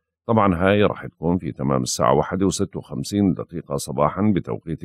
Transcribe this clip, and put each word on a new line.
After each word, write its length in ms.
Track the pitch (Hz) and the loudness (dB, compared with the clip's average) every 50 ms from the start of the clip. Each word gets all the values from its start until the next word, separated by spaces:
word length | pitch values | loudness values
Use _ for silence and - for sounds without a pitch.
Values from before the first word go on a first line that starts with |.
| _ _ _ _ _ | _ _ _ _ _
طبعًا 280 | - 113 110 101 101 90 | 0 2 4 4 4 2
هاي 280 | 82 92 95 104 104 | 4 4 4 4 4
راح 240 | 104 - - - - | 4 2 0 -4 -10
تكون 320 | 62 - _ 76 85 87 90 | -14 -10 _ -2 0 0 0
في 140 | 85 69 | -2 -6
تمام 300 | - - 65 69 69 64 | -6 -4 -2 0 0 0
الساعة 320 | 64 60 - - - 58 67 | 0 -2 -2 2 2 4 4
واحدة 320 | 73 76 - 92 92 98 | 2 2 -2 -2 0 0
وستة 320 | 92 82 - 98 - - 78 | 0 0 -2 -4 -6 -6 -10
وخمسين 560 | - - 76 65 69 - 101 101 101 92 78 | -12 -10 -8 -8 -6 -2 0 2 2 2 2
دقيقة 420 | - 55 - 85 82 - - 71 | 0 -6 -10 -12 -12 -8 -6 -6
صباحًا 560 | 69 - 78 67 65 73 76 - 90 104 107 98 | -6 -6 -6 -2 0 0 0 0 0 0 0 0
بتوقيت 500 | 82 - - 57 53 - 80 80 73 | 0 -2 -4 -6 -8 -8 -10 -10 -8